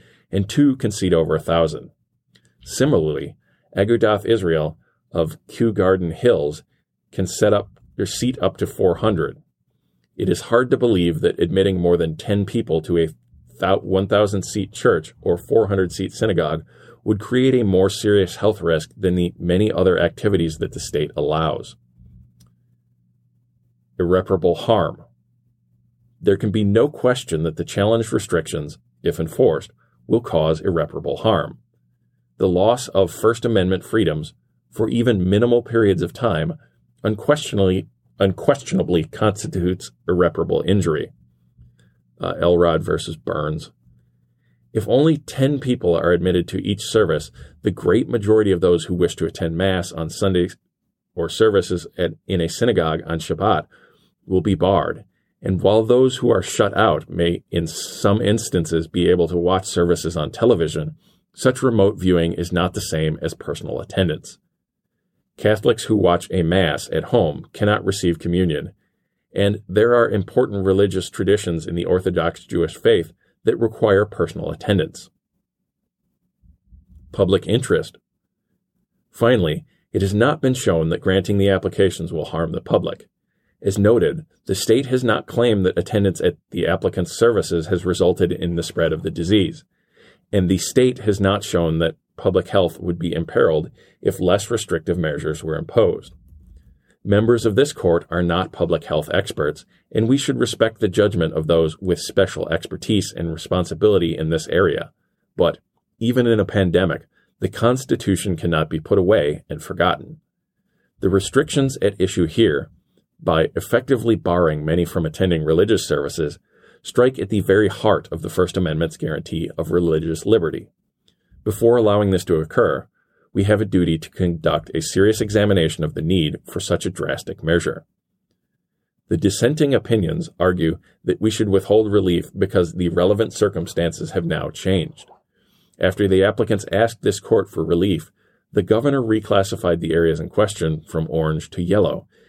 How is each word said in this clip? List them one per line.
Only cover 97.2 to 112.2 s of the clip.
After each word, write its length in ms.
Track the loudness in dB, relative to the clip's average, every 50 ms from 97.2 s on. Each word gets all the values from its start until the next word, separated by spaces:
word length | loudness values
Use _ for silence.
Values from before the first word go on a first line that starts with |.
| 4 4 2 2 2
of 100 | 2 2
this 180 | 2 2 2 0
court 320 | -2 0 2 2 2 0 -2
are 120 | -2 -2
not 300 | 0 0 0 0 -2 -4
public 320 | -4 -4 -2 -2 -2 -2 -2
health 260 | -4 -4 -4 -2 -2 -2
experts, 520 | -2 -2 -4 -4 -4 -4 -4 -4 -8 -12 _ _ _ _ _
and 160 | -2 -2 0
we 100 | 2 2
should 220 | 0 0 -2 -2 -2
respect 400 | -2 -2 0 0 -2 -2 0 -2
the 80 | -2
judgment 460 | 0 2 2 2 2 2 0 -2 -2 -2
of 140 | -2 0
those 300 | 2 2 2 2 0 -2 -4
with 200 | -4 -2 -2 -2
special 480 | -4 -2 0 0 0 0 -2 -6 -4 -4
expertise 640 | -4 -4 -6 -8 -12 -8 -2 0 0 0 0 -2 -6
and 160 | -6 -6 -6
responsibility 840 | -6 -8 -6 -4 -2 -2 -2 -4 -2 2 2 4 4 4 2 0 -2
in 140 | -2 -2 -2
this 180 | -2 -2 -2 0
area. 420 | 2 2 2 2 0 -2 -6 -10 _ _ _ _ _ _ _ _ _
But, 240 | 0 2 2 0 -2 _ _ _ _ _ _ _ -4
even 280 | -2 0 2 2 4
in 120 | 4 4 2
a 60 | 2
pandemic, 640 | 0 0 0 2 2 2 2 2 0 -2 -4 -8 _ _ _ _ _ _ -6
the 100 | -6 -6
Constitution 840 | -2 0 0 0 0 0 -2 -4 -4 -2 0 0 -2 0 -2 -4 -4
cannot 340 | -4 -2 -2 0 0 -2 -2
be 100 | -4 -6
put 200 | -4 0 0 2
away 440 | 4 4 4 4 2 0 -2 -6 -8 -12
and 140 | -14 -12 -12
forgotten. 560 | -8 -4 -2 0 0 0 -2 -6 -14 -20 -20 _ _ _ _ _ _ _ _ _ _ _ _ _ _ _ _
The 100 | 0 0
restrictions 680 | 2 0 0 0 0 0 0 0 0 -2 -2 -2 -2 -2
at 180 | -2 -2 0 -2
issue 260 | -2 -2 0 0